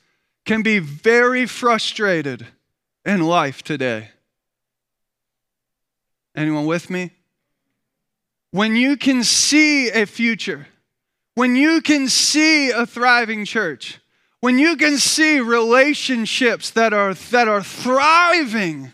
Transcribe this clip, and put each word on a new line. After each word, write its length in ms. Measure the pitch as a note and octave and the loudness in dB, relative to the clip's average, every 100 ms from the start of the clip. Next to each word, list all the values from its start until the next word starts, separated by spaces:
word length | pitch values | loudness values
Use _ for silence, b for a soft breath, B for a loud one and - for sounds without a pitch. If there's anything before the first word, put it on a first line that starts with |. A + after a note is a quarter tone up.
| _ _ _ _ | _ _ _ _
can 200 | - A3 | -6 -2
be 160 | A3 G#3 | 0 -2
very 680 | D3 D3 A3 A#3+ B3 B3+ B3 | -4 -4 0 2 2 0 -4
frustrated 1000 | - A#3+ A3 - - G#3 E3+ C#3+ A#2+ A2+ _ _ _ _ _ - | -2 0 0 -2 -4 -2 -2 -4 -10 -14 _ _ _ _ _ -4
in 160 | G3 | 0
life 400 | D#3+ F3 D3 C3 | 2 0 -2 -6
today. 480 | - D3+ C3 A2 G#2+ _ _ _ _ _ _ _ _ _ _ _ _ _ _ _ _ _ _ _ _ _ _ - | -8 -4 -4 -6 -10 _ _ _ _ _ _ _ _ _ _ _ _ _ _ _ _ _ _ _ _ _ _ -6
Anyone 300 | D#3 D3+ D3+ | -4 -2 -2
with 240 | E3 - | -4 -6
me? 220 | F3+ F3+ _ _ _ _ _ _ _ _ _ _ _ _ _ _ | -8 -10 _ _ _ _ _ _ _ _ _ _ _ _ _ _
When 240 | F3 G#3+ A3+ | -2 0 2
you 220 | C4 C#4+ | 2 0
can 260 | C4+ C4 | 0 0
see 680 | A3+ - - D4 D4+ C#4+ A#3+ | 0 0 2 4 4 2 0
a 160 | G#3 G#3 | -2 -2
future, 640 | - A#3 G#3+ - C#3+ C#3+ _ _ _ _ _ _ | -2 -2 -2 -6 -10 -12 _ _ _ _ _ _
when 220 | - B3 B3 | -2 0 2
you 260 | D4+ D#4+ | 2 2
can 260 | - D4 C4 | 2 0 0
see 640 | - - D4 D#4 D#4 C4+ | 0 0 2 4 4 2
a 160 | A3 A#3 | -2 -4
thriving 600 | A#3+ B3 A#3+ A3 G#3+ G3+ | -2 2 2 0 -6 -6
church, 540 | A3+ F#3 C3 - - _ _ _ _ | -4 -4 -6 -14 -18 _ _ _ _
when 180 | A#3+ B3 | 0 4
you 160 | D#4 D#4 | 2 2
can 240 | D4+ C#4+ | 0 0
see 400 | - - D#4 D4 | 0 2 2 2
relationships 1300 | A#3 A#3 A3+ B3 C#4+ C#4+ - B3 A3 - B3 F#3 - | 2 0 2 4 2 0 -4 -4 -4 -2 0 -2 -4
that 240 | A3+ A3+ | 0 0
are, 220 | G#3 G3 F#3 | 2 -2 -4
that 320 | - A#3+ A3+ | -2 0 2
are 160 | G3+ | 0
thriving 1300 | F#3 - B3 C4 D4 E4 F4 F4 C4+ A3+ F3+ D3 C3 | -4 -8 -2 2 4 4 4 2 0 -4 -4 -6 -12